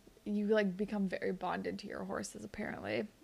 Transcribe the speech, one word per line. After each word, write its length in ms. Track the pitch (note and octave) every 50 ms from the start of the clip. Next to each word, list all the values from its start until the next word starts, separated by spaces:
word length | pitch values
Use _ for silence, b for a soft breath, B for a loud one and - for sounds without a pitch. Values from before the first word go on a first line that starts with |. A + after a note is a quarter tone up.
| - - - - -
You, 220 | G#3 G#3 G#3 G#3 G3+
like, 280 | A3 G#3+ G#3 G3 F3+ F3+
become 300 | G#3+ G3+ G#3 G#3 G3 F#3
very 240 | E3+ - - G3
bonded 480 | F#3+ F3+ F#3 F3+ E3+ F#3 F#3+ - F#3+ G3
to 80 | - G3
your 160 | - - F#3+
horses, 400 | F#3+ G3 - G#3+ - - G#3 G#3+
apparently. 640 | - - - - - - - - - G#2+ A3+ A3 G#3 - -